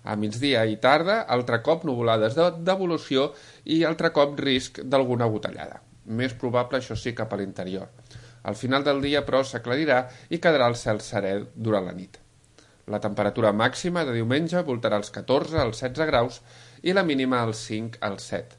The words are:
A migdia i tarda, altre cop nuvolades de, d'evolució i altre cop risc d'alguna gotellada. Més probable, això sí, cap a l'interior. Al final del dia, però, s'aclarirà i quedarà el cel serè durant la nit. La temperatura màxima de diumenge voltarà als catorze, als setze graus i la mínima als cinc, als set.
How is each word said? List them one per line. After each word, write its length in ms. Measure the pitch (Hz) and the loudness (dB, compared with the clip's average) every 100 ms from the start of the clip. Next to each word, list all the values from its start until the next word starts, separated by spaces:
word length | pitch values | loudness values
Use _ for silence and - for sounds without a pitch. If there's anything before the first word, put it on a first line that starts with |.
A 140 | 107 104 | -6 -4
migdia 460 | 107 110 139 123 | -4 -2 0 2
i 140 | 113 107 | 2 2
tarda, 380 | 127 151 170 220 - | 4 4 4 0 0
altre 300 | 123 120 117 | 0 2 0
cop 220 | 127 170 | 2 0
nuvolades 520 | 170 120 117 113 107 131 | 0 0 2 4 2 4
de, 100 | 175 170 | 2 2
d'evolució 640 | 170 190 185 160 - 131 139 - - - - | -2 0 0 -2 0 0 0 -4 -20 -18 0
i 140 | 160 | 2
altre 240 | 160 160 165 151 | 2 2 0 4
cop 220 | 143 143 | 2 2
risc 400 | 139 131 127 - | 0 0 0 -10
d'alguna 460 | 131 135 127 120 120 | 0 2 2 2 2
gotellada. 540 | 107 - 90 76 - _ - - | 0 -4 -8 -14 -14 _ -20 -8
Més 260 | 110 131 | -2 -2
probable, 460 | - 127 123 123 131 | -2 -2 0 0 -2
això 180 | 123 110 | -4 -6
sí, 160 | 123 | -6
cap 220 | 117 107 | -6 -4
a 60 | 101 | -4
l'interior. 500 | 98 92 92 95 95 - - - - - - | -6 -6 -6 -8 -10 -20 -20 -20 -20 -12 -8
Al 80 | 104 | -6
final 300 | 123 135 143 | 0 0 2
del 160 | 139 | 0
dia, 160 | 139 147 143 | 0 0 2
però, 160 | 131 | 0
s'aclarirà 640 | 131 120 117 127 156 127 127 - - | 0 -6 -4 -2 2 2 0 -12 -8
i 100 | 170 | 0
quedarà 300 | 170 151 120 | 2 4 4
el 60 | 117 | 2
cel 220 | - 107 | -2 -2
serè 300 | - 107 95 98 113 | -2 -4 -2 -2 -6
durant 320 | - 113 104 | -6 0 0
la 80 | 90 | 0
nit. 240 | 87 92 - - _ _ - _ _ - | -8 -14 -18 -20 _ _ -20 _ _ -6
La 140 | 104 | -4
temperatura 500 | 107 101 101 104 110 | -4 0 -2 2 2
màxima 540 | 104 120 - 180 175 151 | 4 0 0 -4 -2 -2
de 100 | 117 | 0
diumenge 480 | 113 131 165 175 | 0 0 0 -2
voltarà 320 | 156 123 117 104 | 0 -2 0 0
als 160 | 104 | -2
catorze, 480 | - 92 294 175 160 | -10 0 2 2 0
als 240 | 131 - | 0 -2
setze 220 | 127 127 156 | -6 -2 2
graus 320 | 135 123 - - - - - | 2 2 -4 -20 -20 -20 -6
i 160 | 165 196 | 0 2
la 80 | |
mínima 380 | 180 135 131 127 | 2 2 2 2
als 160 | 113 110 - | 0 -2 -6
cinc, 320 | 110 113 - | -6 -6 -6
als 320 | 104 98 - | -6 -6 -6
set. 240 | 95 - | -8 -8